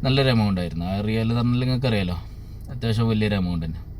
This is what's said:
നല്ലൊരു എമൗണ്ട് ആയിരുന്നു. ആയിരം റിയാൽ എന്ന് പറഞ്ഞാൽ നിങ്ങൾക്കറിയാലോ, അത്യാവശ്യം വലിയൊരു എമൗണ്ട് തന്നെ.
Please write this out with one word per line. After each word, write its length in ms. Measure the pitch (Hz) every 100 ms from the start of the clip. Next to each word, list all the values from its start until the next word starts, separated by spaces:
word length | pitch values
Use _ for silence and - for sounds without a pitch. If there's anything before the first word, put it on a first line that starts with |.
| 127
നല്ലൊരു 240 | 135 131
എമൗണ്ട് 260 | 117 104 92
ആയിരുന്നു. 220 | 87 80 87
ആയിരം 160 | 98 107
റിയാൽ 180 | 110 113
എന്ന് 80 | 117
പറഞ്ഞാൽ 220 | 120 123
നിങ്ങൾക്കറിയാലോ, 540 | 127 127 127 107 92 87 - - - - -
അത്യാവശ്യം 340 | 127 117 110 117
വലിയൊരു 240 | 110 107 101
എമൗണ്ട് 240 | 90 87 80
തന്നെ. 160 | 82 - -